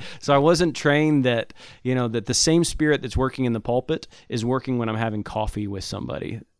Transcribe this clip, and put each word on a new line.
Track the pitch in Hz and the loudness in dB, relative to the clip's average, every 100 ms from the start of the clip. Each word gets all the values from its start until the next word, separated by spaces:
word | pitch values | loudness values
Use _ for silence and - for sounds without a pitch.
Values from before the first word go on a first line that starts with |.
| - - | -4 -6
So | - | 2
I | 139 | 4
wasn't | 151 170 170 123 | 4 4 2 2
trained | 147 147 156 147 127 | 2 4 4 4 4
that, | 117 - - - - | 0 -2 -12 -20 -8
you | 127 127 | -2 0
know, | 120 | 0
that | 113 110 | -2 -2
the | |
same | 117 165 170 | 0 4 4
Spirit | 156 - 151 143 | 2 2 2 2
that's | 123 127 | 0 -2
working | 131 - 123 | -2 0 -2
in | |
the | 113 | 0
pulpit | 120 123 - 160 - - - | 0 -2 0 -6 -6 -20 -8
is | 117 117 | -4 -2
working | 127 131 123 | -2 -2 -2
when | 113 | -2
I'm | 110 | -2
having | 113 107 | -2 -4
coffee | - 107 107 107 101 | -4 -4 -4 -4 -6
with | 98 | -8
somebody. | - - - 71 - 110 - | -8 -8 -8 -8 -8 -10 -14